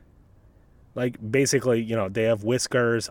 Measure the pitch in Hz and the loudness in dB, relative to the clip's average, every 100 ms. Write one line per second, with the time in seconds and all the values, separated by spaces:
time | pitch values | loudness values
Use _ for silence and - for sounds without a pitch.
0 | - _ _ _ - - _ - - - | -20 _ _ _ -20 -20 _ -20 -12 -4
1 | 127 123 107 135 131 139 127 117 113 113 | -4 -4 -2 0 2 2 2 0 0 -2
2 | 95 104 110 110 107 127 - 127 117 117 | -2 0 2 2 0 -2 0 0 2 0
3 | - | -4